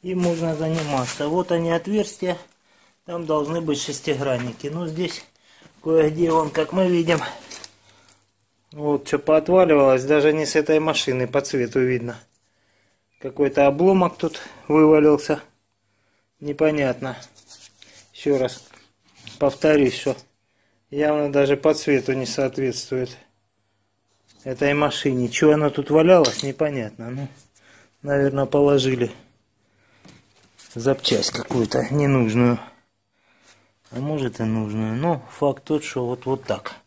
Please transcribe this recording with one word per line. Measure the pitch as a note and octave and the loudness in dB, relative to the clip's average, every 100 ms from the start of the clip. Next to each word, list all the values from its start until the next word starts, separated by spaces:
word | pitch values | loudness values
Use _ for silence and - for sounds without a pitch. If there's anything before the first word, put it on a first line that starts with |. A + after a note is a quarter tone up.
И | F3+ | -6
можно | F#3 F3 E3+ E3 D#3 | -2 -2 -2 -4 -4
заниматься. | D#3+ E3 D3+ C#3 B2+ - D3 | -4 -4 -4 -4 -4 -6 -4
Вот | E3+ F3+ | -2 -2
они | E3+ E3 | -2 0
отверстия. | E3+ E3+ G#3 G3+ - F#3 E3+ - _ _ _ _ _ - | -2 -2 -4 -4 -6 -6 -6 -10 _ _ _ _ _ -12
Там | F3 D#3+ | -10 -2
должны | D#3 D3 E3+ | -2 -2 -4
быть | E3 C#3+ | -4 -4
шестигранники. | - C#3 - C3+ C3+ B2+ B2 A2+ C#3+ | -4 -8 -6 -4 -2 -4 -6 -10 -10
Ну, | D#3 F3 | -8 -8
здесь | D#3 F3+ - - _ _ _ - _ | -6 -6 -8 -16 _ _ _ -20 _
кое-где, | - D#3+ D3+ D#3 E3+ | 0 2 2 2 2
вон, | D#3+ D3+ | 2 0
как | D#3 D#3 | -2 -2
мы | F#3 F#3 | 0 2
видим, | F3 D#3+ E3 - - - - - _ _ _ _ _ _ _ _ _ _ | 2 2 0 -2 -12 -18 -20 -20 _ _ _ _ _ _ _ _ _ _
вот | D3+ D3 C#3+ C#3+ | -8 -2 -2 -2
что | C#3+ | -4
поотваливалось, | D3 D#3 D#3 F#3 F3+ D3+ C3+ C3 C3 | 2 2 4 4 6 6 6 4 2
даже | D3+ D3 | 4 4
не | D3+ D3+ | 2 0
с | D#3+ | 0
этой | D3+ D#3 | 2 2
машины | D#3 C#3+ - B2+ B2 | 2 -2 -2 -2 -2
по | C#3+ | -2
цвету | C#3 C#3 A#2+ C3+ | -2 -4 -2 0
видно. | B2+ B2+ A#2+ A#2 _ _ _ _ _ _ _ _ _ _ | 0 -2 -6 -12 _ _ _ _ _ _ _ _ _ _
Какой-то | C3+ - C#3 C#3 C#3 | -14 -2 0 4 2
обломок | C#3 F3+ F#3+ F3 - | 4 4 4 2 -2
тут | E3 - - - - | -6 -6 -18 -20 0
вывалился. | D3+ D#3 D#3 D3+ D3 - D3 - _ _ _ _ _ _ _ _ _ | 4 8 8 6 4 0 -6 -6 _ _ _ _ _ _ _ _ _
Непонятно. | D3 C#3+ D#3 D3+ C#3 B2 C3 A#2+ - _ _ - - _ - - - | -12 0 0 2 -2 -4 -8 -12 -18 _ _ -20 -20 _ -20 -20 -20
Ещё | - - C#3 | -8 -2 0
раз | B2+ - - - _ _ _ _ - - | 0 -6 -20 -20 _ _ _ _ -20 -2
повторюсь, | C#3+ - D#3 D3+ C3 - | -2 0 2 4 4 0
что | - B2+ - _ _ _ _ _ _ | -4 -6 -10 _ _ _ _ _ _
явно | C#3+ D3+ D3+ D3 | -2 0 0 0
даже | C#3 C#3 C#3+ | 2 2 2
по | D#3 | 0
цвету | D3+ - C#3 B2+ | 0 0 0 0
не | C3 B2 | -4 -4
соответствует | - C3+ C3 C3+ A#2 - C3 B2+ - _ _ _ _ _ _ _ _ _ _ _ _ - | -4 -4 -2 -6 -6 -6 -6 -8 -12 _ _ _ _ _ _ _ _ _ _ _ _ -12
этой | C3 C#3+ D3 | -2 0 0
машине. | D3 - C#3+ B2+ B2 | 0 -2 -4 -2 -2
Чё | - D3+ | 2 4
она | D3+ D3+ | 4 2
тут | C#3+ C#3+ | -2 0
валялась, | D3+ D#3+ F#3 D3+ - | 2 6 6 6 0
непонятно. | C#3 - D#3 C#3 A2 - A#2 | -8 -4 -4 -4 -8 -10 -12
Ну, | B2+ C#3 - _ _ _ _ _ _ | -10 -12 -14 _ _ _ _ _ _
наверное, | C#3+ C#3 C#3 C#3 C#3 | -4 0 0 0 0
положили | D3 C#3+ C#3+ C3 B2+ A#2+ - _ _ _ _ _ _ _ _ - - _ _ _ _ - - | 4 4 4 2 0 -2 -6 _ _ _ _ _ _ _ _ -20 -20 _ _ _ _ -18 -4
запчасть | A#2+ C3+ - A2+ - | -2 0 0 0 -2
какую-то | - - B2 A2+ B2+ - | -6 -4 -2 0 -2 -2
ненужную. | C#3+ C#3+ C3+ A2+ A2 A#2+ A#2+ - _ _ _ _ _ _ _ _ _ _ _ _ | 0 2 2 2 2 2 2 -6 _ _ _ _ _ _ _ _ _ _ _ _
А | A#2+ | -8
может | C#3 D3+ C3 A2 | -6 -4 -4 -4
и | |
нужную. | A2+ A2 G#2+ G#2+ A2 A2+ | -4 -2 -4 -4 -4 -2
Но | D#3+ D#3+ - | -2 -4 -6
факт | - C#3+ C#3 | -4 -2 -2
тот, | - D3+ | -4 -4
что | D3 - A#2+ | -4 -6 -6
вот, | B2 B2+ | -6 -4
вот | C3+ | -6
так. | C3 G2 - - | -4 -8 -8 -18